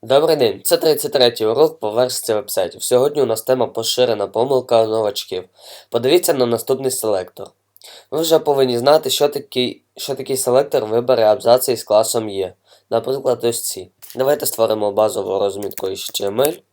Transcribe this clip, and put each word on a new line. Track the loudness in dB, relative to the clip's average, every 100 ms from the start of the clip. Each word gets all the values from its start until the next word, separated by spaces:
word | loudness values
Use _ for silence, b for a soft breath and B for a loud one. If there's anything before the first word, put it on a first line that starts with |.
Добрий | 4 4 4 2
день, | 2 0
це | 0 0
тридцять | 2 0 0
третій | 2 2 2 -2
урок | 2 2 0
по | -6
версії | 0 -2 -2 -4 -4
вебсайтів. | -2 -4 -4 -4
Сьогодні | 0 2 2 0
у | 0
нас | -2
тема | -2 0 0
поширена | -4 -6 0 0 0 -4
помилка | -2 0 0 2 2 2
новачків. | 0 -2 -4 -8 -10 -10 B B B B
Подивіться | -2 2 2 2
на | 0 2
наступний | 0 0 -2 -2
селектор. | -4 -2 -2 -4 -14 -20 _ _ _ B B B
Ви | -6
вже | 2 2
повинні | 4 2 2 2
знати, | 4 2 2
що | 0 0
такий, | 0 -6 -4 -4 -4 _ _
що | -8
такий | -8 -4 -4
селектор | 2 2 2 0 0
вибере | -2 2 2
абзаци | 4 2 4 4 4
із | -4
класом | 2 2 2 -2 -4
Є. | -6 -6 -8 b b b
Наприклад, | -4 -2 -4 -2 0
ось | -2 -2
ці. | -6 -10 -14 _ -18
Давайте | -4 0 0 -2
створимо | -2 0 0 -2
базову | 0 0 0 -4 -2
розмітку | -2 -4 -10 -8 -8
H | -8 -10 -6
T | -6
M | -2
L. | -2 -2 _